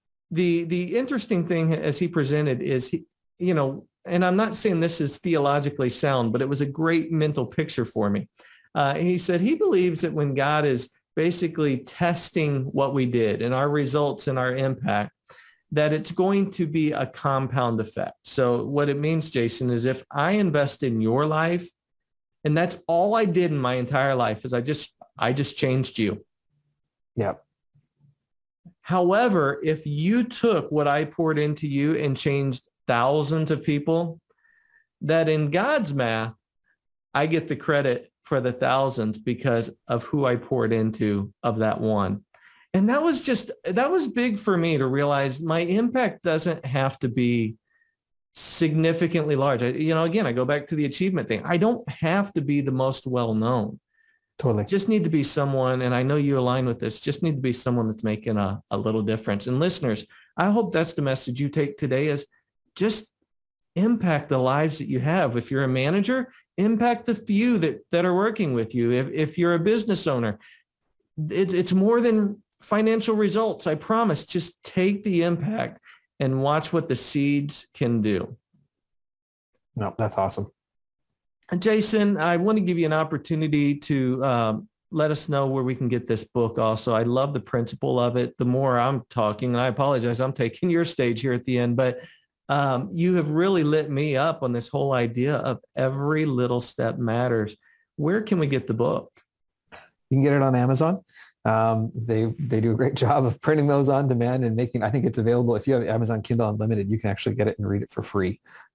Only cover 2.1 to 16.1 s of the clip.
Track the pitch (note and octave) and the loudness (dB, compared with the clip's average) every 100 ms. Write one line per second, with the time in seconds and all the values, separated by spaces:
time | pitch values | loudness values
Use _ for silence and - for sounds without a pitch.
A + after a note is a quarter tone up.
2.1 | E3+ C#3 D3+ D3 B2 B2+ C3 B2 E3 - | 0 0 0 0 -2 -2 -2 -2 -8 -8
3.1 | _ _ _ F3+ D#3+ C3+ C#3 - _ - | _ _ _ 0 2 0 -4 -14 _ -4
4.1 | F3 F#3 F#3+ A3 A3 G#3+ E3+ E3 - C#3+ | 0 2 2 0 0 0 2 0 -2 -4
5.1 | - F3 D#3+ C#3+ C#3+ C#3+ C#3+ B2 - C#3+ | -4 0 2 2 2 0 -2 -2 0 0
6.1 | C3 A2+ B2 C3+ C#3 C#3 C#3 D#3+ E3+ E3 | 2 0 0 -2 -2 -2 0 0 2 0
7.1 | D#3+ D3+ D3 A#2+ - D3+ - A#2 A2 G2+ | 0 0 0 -4 -4 -4 -4 -4 0 0
8.1 | G2+ - _ - - _ - C#3 D#3 F3 | 0 -4 _ -20 -20 _ -2 0 0 0
9.1 | F3+ F3+ F3 G#3 D#4+ G4+ F#3+ F3+ D#3 E3 | 0 0 2 2 2 2 4 2 0 -2
10.1 | D3+ C#3+ C#3 C#3 D3+ D3 B2 - _ _ | 0 0 0 2 2 2 0 -4 _ _
11.1 | - E3+ F3 E3+ E3 D3+ B2+ - - F3 | -2 0 0 -4 0 0 -2 -6 -2 0
12.1 | E3+ - E3+ D3+ C#3 C3+ C#3 C#3 C#3 B2 | 0 -2 -2 0 0 -2 0 0 0 0
13.1 | A#2+ G#2+ - A#2 C3 C#3+ D3 C3 D3 C#3+ | 2 2 0 0 0 0 0 0 0 0
14.1 | - - C3 B2+ C3 C3+ C3 G#2 G#2 G#2 | -2 -4 -2 -2 0 -2 -2 -2 -2 -2
15.1 | - _ - - _ _ D3+ D3+ D3+ D#3 | -10 _ -20 -20 _ _ 0 2 0 -2